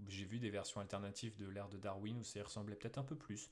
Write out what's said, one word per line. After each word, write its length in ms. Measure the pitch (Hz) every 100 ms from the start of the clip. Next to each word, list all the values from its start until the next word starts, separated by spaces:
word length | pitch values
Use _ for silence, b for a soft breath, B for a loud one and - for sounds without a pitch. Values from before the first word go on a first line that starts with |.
| 98
j'ai 160 | 98 95
vu 120 | 117
des 120 | 113
versions 300 | 101 92 104
alternatives 540 | 98 101 101 - 113 104
de 120 | 98
l'ère 220 | 98 98
de 80 | 98
Darwin 400 | 101 98 107 120
où 40 |
ça 160 | 110 101
y 40 |
ressemblait 340 | 101 110 104 101
peut-être 220 | 113 139
un 40 |
peu 140 | 131 151
plus. 320 | - 104 -